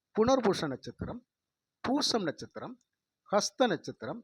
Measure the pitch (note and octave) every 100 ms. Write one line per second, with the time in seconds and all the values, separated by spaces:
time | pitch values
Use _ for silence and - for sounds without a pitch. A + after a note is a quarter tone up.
0 | _ - A3+ C4+ A3+ D#3+ D#3 B2+ - -
1 | - A#3+ - _ _ _ _ _ - C#4+
2 | - A#3 E3+ - A2 A2 D#3+ B3 _ _
3 | _ _ - G3+ - - B3 D#3+ - -
4 | A3 A3